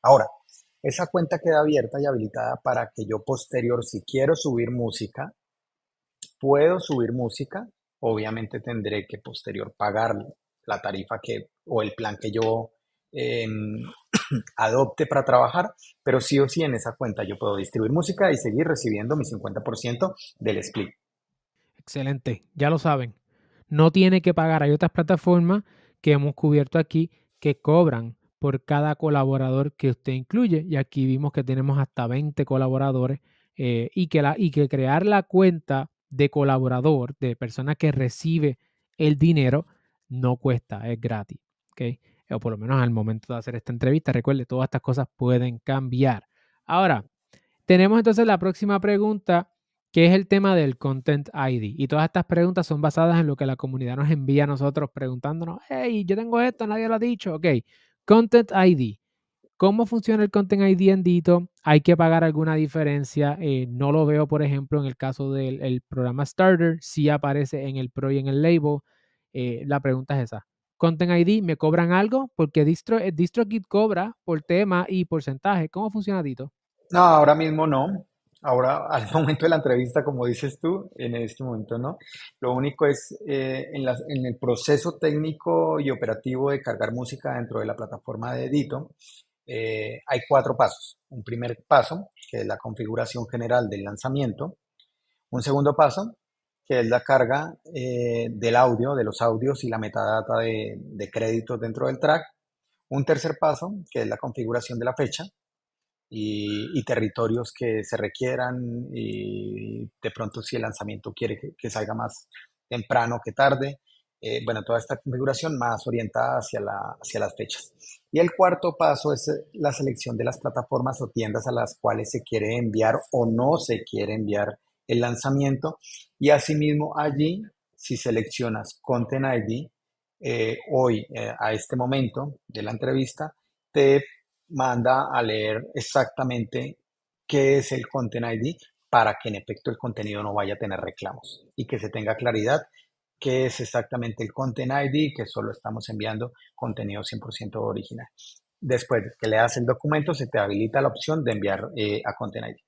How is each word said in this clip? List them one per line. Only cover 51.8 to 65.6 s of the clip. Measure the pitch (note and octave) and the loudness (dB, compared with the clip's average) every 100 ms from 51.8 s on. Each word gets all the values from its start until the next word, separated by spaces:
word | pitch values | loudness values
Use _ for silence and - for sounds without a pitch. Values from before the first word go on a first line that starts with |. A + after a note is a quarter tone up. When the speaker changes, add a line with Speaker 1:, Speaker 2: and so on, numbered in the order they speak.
| C3+ | 0
Speaker 2:
todas | D3+ D#3+ | 2 2
estas | F#3 E3+ | 0 0
preguntas | E3+ F3 F3+ E3 | 2 2 2 -2
son | D3+ | 0
basadas | D#3 E3 E3 E3+ | 0 2 4 4
en | D#3 | 2
lo | C3+ | 0
que | C3+ | -2
la | C3 | -2
comunidad | C3+ C3 B2 B2+ | -6 -4 -4 -2
nos | D3 | 0
envía | D#3 C3+ C#3 C#3+ | 0 2 2 2
a | |
nosotros | C#3 C#3+ C#3 C#3+ | 2 0 0 -4
preguntándonos, | - C3 B2+ C#3+ D#3+ E3+ - _ | -6 -8 -6 -6 -6 -8 -10 _
"Hey, | C4 B3+ A3 F3+ | -4 -2 -2 0
yo | G3 | -2
tengo | A#3 A#3 | 0 0
esto, | B3 A#3+ G#3+ | 0 -2 -4
nadie | G#3+ A3+ | -2 0
lo | A3+ | 0
ha | |
dicho". | A#3+ A#3 F#3+ D#3 | 0 -2 -4 0
Ok, | E3+ B2+ - _ _ _ - | 2 2 -2 _ _ _ 6
Content | A3 A#3 A#3+ A3 | 8 8 4 4
I | G3 F#3 D#3 | 6 6 6
D. | A#2+ G#2 _ _ _ _ _ _ | 0 -6 _ _ _ _ _ _
¿Cómo | F#3+ G#3 A3+ | 2 4 0
funciona | A#3 G3+ A3 | 0 2 2
el | G#3 | 4
Content | G#3 F#3+ G3 | 2 2 4
I | G3 F#3 | 6 6
D | F#3+ | 6
en | F#3+ | 6
Dito? | F3+ F3 D#3+ F3 F3 _ | 4 4 6 4 2 _
¿Hay | - D3+ | 6 6
que | D3 E3+ | 8 6
pagar | E3 E3 | 6 6
alguna | E3 D3+ D#3+ D#3 | 4 2 0 0
diferencia? | D3+ D#3+ D3 C#3+ C3+ D3+ C#3+ D3 | 0 0 0 0 -2 0 0 0
Eh, | D#3 C3 B2 | 0 0 -2
no | A#2+ C#3 | -2 2
lo | D#3 D3+ | 4 4
veo, | D3+ D3 | 4 2
por | D3+ | 2
ejemplo, | C#3+ C#3 C3+ D3 | 0 0 0 -2
en | C#3 | -2
el | B2 | -4
caso | C3 C3 C3+ | -6 -4 -4
del | C3+ C3 C3+ | -2 -4 -4